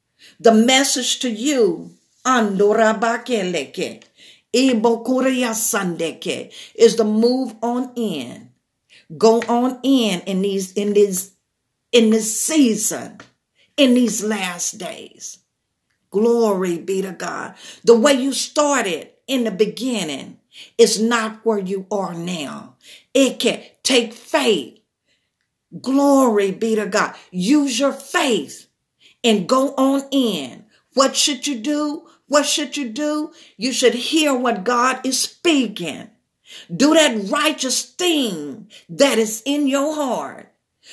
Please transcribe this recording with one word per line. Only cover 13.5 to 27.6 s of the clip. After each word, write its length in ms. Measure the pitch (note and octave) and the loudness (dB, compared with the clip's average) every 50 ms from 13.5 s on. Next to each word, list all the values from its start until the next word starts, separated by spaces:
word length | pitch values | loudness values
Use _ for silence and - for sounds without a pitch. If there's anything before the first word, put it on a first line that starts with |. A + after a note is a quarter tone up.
| _ _ _ _ _ - | _ _ _ _ _ 2
in 160 | C#4+ B3+ A#3+ | 2 4 4
these 300 | B3 B3 A3 - - G3 | 4 2 2 0 -2 -4
last 560 | G#3+ A3 G#3 F#3+ F3+ F3 F3 - - - - | -4 -4 -4 -4 -6 -6 -6 -8 -8 -8 -10
days. 580 | F#3 D#3+ - - - - - - - - - - _ _ _ _ _ _ _ _ _ _ _ _ _ _ | -12 -12 -12 -14 -16 -20 -20 -20 -20 -20 -20 -20 _ _ _ _ _ _ _ _ _ _ _ _ _ _
Glory 680 | - G3 A3 A#3 A#3 A#3 A3+ G#3+ G3 F#3 F#3 F3+ E3+ D#3+ | -2 0 2 2 4 4 2 2 2 0 0 -2 -2 -4
be 240 | - - F#3+ F#3+ | -4 -4 -4 -4
to 100 | F#3+ F#3+ | -4 -6
God. 440 | F3 - F3 E3+ F3 - - - - - - - - - - | -8 -10 -10 -10 -10 -10 -10 -12 -14 -18 -20 -20 -20 0 4
The 140 | F3+ A#3 A#3 | 6 6 6
way 160 | A3 D4 C#4 | 6 4 4
you 200 | B3 B3+ C#4 B3 | 2 0 -2 -4
started 760 | - - - - D4+ D4 D4 C#4+ B3+ A3 G3 E3 C#3+ A2+ - _ _ _ | -4 -6 -4 -2 0 0 2 2 0 0 -2 -4 -6 -8 -12 _ _ _
in 200 | - C4+ C4 A#3 | -4 -4 -2 -2
the 60 | A3 | -2
beginning 840 | F#3+ F3+ G#3+ F#3+ - - A3+ C4 A#3+ G#3 F3 D#3 C#3 C3 C3 - - - _ _ _ - - - _ - | 0 0 0 -2 -2 -4 -6 -4 -4 -4 -4 -6 -8 -10 -12 -14 -20 -20 _ _ _ -20 -20 -4 _ 4
is 220 | A#3 A3 - F#3+ | 4 4 4 2
not 380 | A3 A3+ A#3+ A3+ A3 A3 G#3+ - - | 0 2 2 0 0 -4 -8 -6 -4
where 140 | A3+ A3 G3+ | -2 -2 -2
you 300 | F#3+ F3+ G3 G3 F#3+ - | -2 -4 -6 -8 -8 -6
are 240 | G#3+ G3 F#3 E3+ E3+ | -6 -4 -4 -6 -6
now. 640 | E3 E3+ F3 F3+ E3 C#3+ - - - - - _ _ _ - - - _ _ - | -8 -8 -8 -6 -8 -8 -10 -12 -14 -18 -20 _ _ _ -20 -20 -20 _ _ 2
It 240 | C4+ C4+ A#3+ B3 - | 4 4 4 2 0
can 240 | - A3 - - - - _ _ | -2 -2 -2 -4 -6 -16 _ _
take 320 | - - C4 A#3+ A#3 G#3+ - | -4 0 2 2 2 0 -4
faith. 640 | - - - - D4+ C4+ A#3+ G#3 E3 B2 - - _ _ _ _ _ _ _ _ _ _ _ _ _ _ _ _ _ _ _ - - | -14 -8 -4 -2 0 2 2 0 0 -2 -6 -14 _ _ _ _ _ _ _ _ _ _ _ _ _ _ _ _ _ _ _ -18 -10
Glory 680 | - A#3+ C4+ C#4 C#4+ C#4+ C#4 C4+ C4 A#3+ G#3+ G3+ G3 G3 | -6 -2 0 2 4 4 4 4 4 4 4 2 0 0
be 240 | F#3 - A3 A3+ A3 | -2 -2 -2 -2 0
to 100 | G#3 G#3 | -2 -2
God. 300 | G3 G3+ G#3 E3+ C#3 - - - _ | -2 0 0 -2 -2 -4 -10 -20 _
Use 480 | - F3+ F3+ G#3 D4 D4+ | -6 -4 0 2 4 4